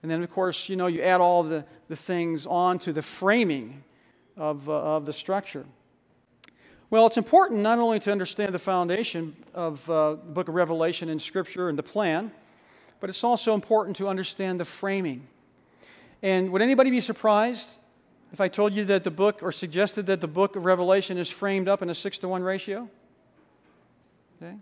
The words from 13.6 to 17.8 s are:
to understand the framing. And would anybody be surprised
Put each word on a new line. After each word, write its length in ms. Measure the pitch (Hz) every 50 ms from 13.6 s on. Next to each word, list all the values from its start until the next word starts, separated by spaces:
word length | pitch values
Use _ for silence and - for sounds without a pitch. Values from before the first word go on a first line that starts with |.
| - - 220 220 202 180 190
to 120 | - 190 196
understand 520 | 190 190 185 - - - 190 185 185 180
the 40 | 170
framing. 600 | - - - - 196 196 196 185 160 135 123 143 127 _ _ _ _ _ _ _ _ _ _ - - - - - - _ _ -
And 300 | 190 190 185 185 190 180
would 100 | 196 214
anybody 280 | 247 269 247 262 269
be 100 | 247 247
surprised 680 | 190 - 220 - - 220 214 208 220 240 247 233 - - - _